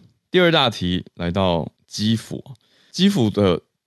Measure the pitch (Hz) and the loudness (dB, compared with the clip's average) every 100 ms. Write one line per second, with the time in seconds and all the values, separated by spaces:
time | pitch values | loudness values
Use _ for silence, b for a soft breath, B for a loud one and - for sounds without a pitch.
0 | - _ _ 180 175 160 127 - 90 90 | -8 _ _ 2 2 2 0 -2 -4 -4
1 | - - 87 95 95 85 71 _ _ - | -6 -8 -4 0 0 0 -4 _ _ -4
2 | 104 - - - - 127 b b b - | -2 -2 -4 -14 -14 -20 b b b 0
3 | 196 196 110 101 98 80 - _ | 2 2 0 2 2 0 -4 _